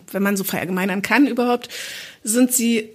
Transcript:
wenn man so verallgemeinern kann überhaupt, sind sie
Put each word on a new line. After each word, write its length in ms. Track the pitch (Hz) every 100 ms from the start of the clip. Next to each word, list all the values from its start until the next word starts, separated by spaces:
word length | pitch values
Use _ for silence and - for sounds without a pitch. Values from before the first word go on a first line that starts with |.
| -
wenn 120 | 196
man 140 | 202 202
so 60 |
verallgemeinern 580 | 190 185 165 180 190 190
kann 260 | 190 220 277
überhaupt, 420 | 240 247 240 - - - - - -
sind 300 | - 226 254
sie 360 | 247 233 233 -